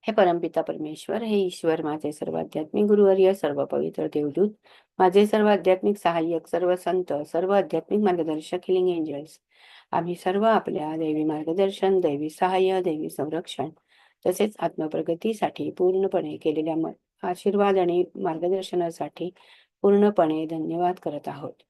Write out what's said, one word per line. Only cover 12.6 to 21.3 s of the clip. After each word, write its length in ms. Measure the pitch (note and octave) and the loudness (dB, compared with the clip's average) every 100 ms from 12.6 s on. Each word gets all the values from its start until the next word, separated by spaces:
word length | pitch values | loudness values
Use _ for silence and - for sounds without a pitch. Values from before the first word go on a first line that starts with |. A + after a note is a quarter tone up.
| F#3 F#3+ | 2 0
दैवी 280 | F3+ D#3 D#3+ | -2 -4 -6
संरक्षण 600 | - D3 D#3+ E3+ - D3 - _ _ _ _ F#3 | -6 -6 -6 -8 -8 -10 -10 _ _ _ _ -4
तसेच 300 | F3+ G#3+ - | 0 -2 -2
आत्मप्रगतीसाठी 1080 | - - D#3 D#3 D#3+ E3 A3 G#3+ D#3 - D3+ | -6 -4 -6 -4 -4 -2 -2 -2 -4 -4 -8
पूर्णपणे 680 | - F#3 F#3+ G3 F#3+ D#3 D3+ | 0 0 2 0 -2 -4 -4
केलेल्या 380 | E3 D3+ D#3 D#3+ | -4 -2 -2 -2
म-, 160 | D#3+ - _ _ | -4 -8 _ _
आशीर्वाद 540 | F#3+ F3 - G3+ G3+ F#3+ | -8 -4 -2 2 2 2
आणि 260 | F3 F3 F3+ - | 2 0 -2 -2
मार्गदर्शनासाठी 1040 | F#3+ D#3+ F3 F#3+ F#3 F3+ E3+ E3 D3 - E3+ - _ - _ _ | -6 -4 -2 -2 -2 -4 -4 -4 -10 -8 -10 -10 _ -20 _ _
पूर्णपणे 640 | G3+ G3+ G#3 G#3 D#3+ D#3 D#3+ | 4 6 6 4 2 2 -4
धन्यवाद 540 | D#3+ D#3+ E3 F3+ F3+ | -6 -6 -2 -2 -2
करत 280 | - D3 | -8 -8
आहोत. 260 | - | -10